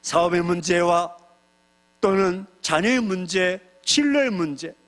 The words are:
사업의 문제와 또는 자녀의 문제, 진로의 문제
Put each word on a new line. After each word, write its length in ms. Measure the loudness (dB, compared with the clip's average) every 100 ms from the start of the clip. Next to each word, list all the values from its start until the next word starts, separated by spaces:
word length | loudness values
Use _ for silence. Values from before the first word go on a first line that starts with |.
사업의 400 | 0 0 2 2
문제와 720 | 0 -2 0 2 2 2 -2 -12 -20 _ _ _ _ _ _ _
또는 460 | 0 2 0 -2 -10 _
자녀의 380 | -2 0 2 0
문제, 600 | 0 -4 -4 -2 0 -2 -12 _
진로의 460 | -2 0 2 2 0
문제 440 | -2 -4 -6 -12 -16